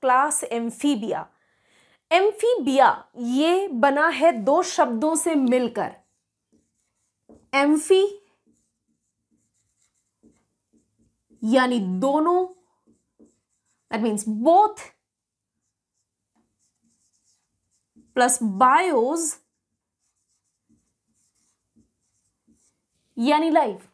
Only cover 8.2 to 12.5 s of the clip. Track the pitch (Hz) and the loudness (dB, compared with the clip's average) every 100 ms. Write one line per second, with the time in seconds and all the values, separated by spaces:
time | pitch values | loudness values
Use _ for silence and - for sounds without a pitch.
8.2 | _ _ _ _ _ _ _ _ _ _ | _ _ _ _ _ _ _ _ _ _
9.2 | _ _ _ _ _ _ _ _ _ _ | _ _ _ _ _ _ _ _ _ _
10.2 | _ _ _ _ _ _ _ _ _ _ | _ _ _ _ _ _ _ _ _ _
11.2 | _ _ 220 262 247 240 190 185 269 294 | _ _ 0 2 2 -2 -4 -2 0 0
12.2 | 320 359 370 | 2 0 -2